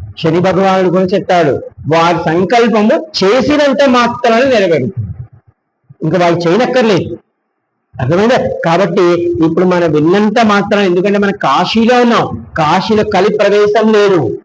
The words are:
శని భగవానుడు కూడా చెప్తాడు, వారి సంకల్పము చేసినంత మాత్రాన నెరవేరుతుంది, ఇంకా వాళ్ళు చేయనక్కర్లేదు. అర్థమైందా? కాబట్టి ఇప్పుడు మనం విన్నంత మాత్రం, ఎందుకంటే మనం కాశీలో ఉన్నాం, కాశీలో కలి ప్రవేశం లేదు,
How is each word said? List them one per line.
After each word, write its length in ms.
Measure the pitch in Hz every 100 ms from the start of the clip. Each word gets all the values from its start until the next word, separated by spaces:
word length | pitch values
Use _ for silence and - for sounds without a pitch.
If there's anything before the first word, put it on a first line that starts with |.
| - -
శని 160 | 160 165
భగవానుడు 500 | 185 180 190 190 185
కూడా 140 | 175
చెప్తాడు, 480 | 185 196 147 180 156 120 - - - 160
వారి 220 | 165 165 160
సంకల్పము 840 | 165 185 240 233 214 214 320 320 -
చేసినంత 680 | 190 247 269 294 294 262 285
మాత్రాన 540 | 247 240 226 240 226
నెరవేరుతుంది, 640 | 269 240 190 156 - - 107 - - - _ _ _ _ _ -
ఇంకా 140 | 160 185
వాళ్ళు 220 | 175 170
చేయనక్కర్లేదు. 760 | 165 185 247 254 226 180 - - - _ _ _ _ _ _ -
అర్థమైందా? 340 | 127 175 220 254 - - 165
కాబట్టి 560 | 170 190 180 175 175 170 170 160
ఇప్పుడు 200 | 165 185
మనం 260 | 180 170
విన్నంత 540 | 151 151 196 214 220 226
మాత్రం, 340 | 202 202 202
ఎందుకంటే 400 | 196 175 190 202
మనం 140 | 196
కాశీలో 680 | 196 147 143 180 220 233 247
ఉన్నాం, 440 | 240 214 156 - - -
కాశీలో 460 | 151 180 190 214
కలి 340 | 208 185 202 208
ప్రవేశం 560 | 202 202 208 214 220
లేదు, 440 | 214 202 185 117 -